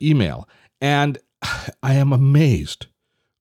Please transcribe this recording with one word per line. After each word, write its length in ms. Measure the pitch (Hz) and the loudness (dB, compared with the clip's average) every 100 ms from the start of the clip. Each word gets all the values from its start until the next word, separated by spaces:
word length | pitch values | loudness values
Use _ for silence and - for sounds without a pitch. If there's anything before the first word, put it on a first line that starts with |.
email. 480 | 147 147 90 60 - _ _ - | 0 0 0 -6 -16 _ _ -8
And 380 | 139 143 143 131 _ - | -2 0 -2 -4 _ -14
<sighs> 400 | - - - - | -10 -10 -12 -8
I 120 | 135 | 0
am 180 | 135 139 | 2 2
amazed 720 | 131 135 143 156 92 73 - - _ _ _ _ _ | 2 4 4 4 2 -2 -12 -18 _ _ _ _ _